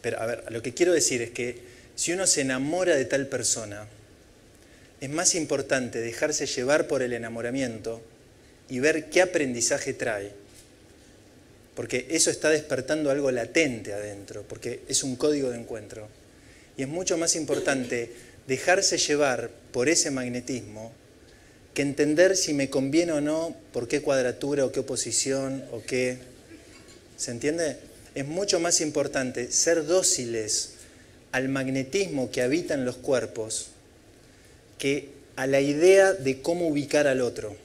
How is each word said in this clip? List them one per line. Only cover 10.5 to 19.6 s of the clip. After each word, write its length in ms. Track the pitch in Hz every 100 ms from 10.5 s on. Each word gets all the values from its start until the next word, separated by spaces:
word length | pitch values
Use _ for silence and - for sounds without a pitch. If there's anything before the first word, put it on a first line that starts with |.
| - - - - - - - - - - - -
porque 320 | - 156 127 -
eso 200 | 160 175
está 200 | - 156
despertando 600 | 156 151 127 127 156 147
algo 200 | 139 139
latente 640 | 123 113 170 156 117 101
adentro, 500 | 101 104 101 98 107 101
porque 360 | 110 120 120 -
es 140 | 135
un 140 | 139 123
código 320 | 151 147 131
de 100 | 120
encuentro. 480 | 113 117 104 107 107 - - - - - - -
Y 60 |
es 60 | 135
mucho 280 | 165 185 170
más 180 | 165
importante 800 | 170 147 139 151 135 123 123 117 - - - -
dejarse 520 | 131 - 190 185 170
llevar 520 | - 147 147 120 113 -